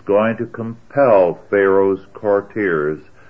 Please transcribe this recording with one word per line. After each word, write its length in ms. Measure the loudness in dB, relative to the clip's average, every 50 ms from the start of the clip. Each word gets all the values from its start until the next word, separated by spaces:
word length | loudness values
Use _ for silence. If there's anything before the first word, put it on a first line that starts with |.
going 340 | -6 -2 0 0 0 0 -4
to 100 | -6 -10
compel 960 | -12 -10 -12 -12 -12 -12 -16 -18 -6 -2 0 2 4 4 4 4 2 0 -6 -8 -2
Pharaoh's 560 | 0 2 2 4 2 2 2 0 -2 -4 -8 -18 -18
courtiers 880 | -6 -2 0 0 0 -2 -4 -8 -4 -4 -2 -2 -2 -2 -4 -6 -8 -12 -20 -20 -20 -20